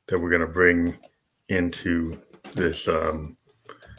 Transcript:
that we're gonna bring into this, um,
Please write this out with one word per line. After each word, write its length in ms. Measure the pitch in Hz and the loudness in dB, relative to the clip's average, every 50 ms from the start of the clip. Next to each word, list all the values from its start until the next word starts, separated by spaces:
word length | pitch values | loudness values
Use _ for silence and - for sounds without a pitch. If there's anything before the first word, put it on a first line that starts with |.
| - | -8
that 120 | - 95 90 | -2 -2 0
we're 120 | 85 85 | 0 2
gonna 160 | 87 85 82 | 2 2 2
bring 500 | 78 80 90 90 87 87 85 85 87 - - - - _ _ _ _ _ _ _ | 0 2 4 6 6 6 4 2 0 -2 -4 -12 -18 _ _ _ _ _ _ _
into 720 | - 98 92 87 85 82 - - 95 85 82 82 82 82 - - _ - - - - - | -2 0 0 0 0 -2 -4 -2 -2 0 0 -2 -4 -6 -10 -14 _ -20 -20 -18 -10 -4
this, 340 | - 92 82 78 - - - | -2 0 0 0 -2 0 0
um, 480 | 82 80 80 78 78 78 78 78 - _ _ _ _ _ _ - - - - - - | 0 0 0 -2 -2 -4 -8 -10 -14 _ _ _ _ _ _ -20 -18 -18 -16 -14 -14